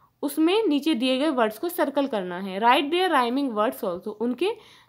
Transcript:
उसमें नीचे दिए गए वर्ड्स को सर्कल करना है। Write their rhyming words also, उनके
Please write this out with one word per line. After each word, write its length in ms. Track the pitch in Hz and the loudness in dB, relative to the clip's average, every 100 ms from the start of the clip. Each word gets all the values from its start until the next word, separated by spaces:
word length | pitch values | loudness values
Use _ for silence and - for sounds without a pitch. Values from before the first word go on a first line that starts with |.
| _ _ | _ _
उसमें 440 | 285 294 320 403 427 | -6 0 2 4 2
नीचे 280 | 285 302 | 2 0
दिए 240 | 311 254 254 | 0 2 2
गए 100 | 311 | 0
वर्ड्स 280 | 254 220 220 | 2 0 -2
को 100 | 349 | -6
सर्कल 380 | 339 285 277 269 | -2 -2 0 -2
करना 320 | 214 180 175 | -2 -4 -6
है। 180 | 196 190 | -6 0
Write 300 | 233 277 285 | 4 4 2
their 180 | 349 370 | 0 2
rhyming 400 | 294 240 254 285 | 2 2 0 -2
words 280 | 208 220 262 | 0 -2 -2
also, 240 | 208 175 214 | -6 -6 -8
उनके 400 | 202 240 247 370 466 - - | -6 -4 -2 -2 -4 -10 -20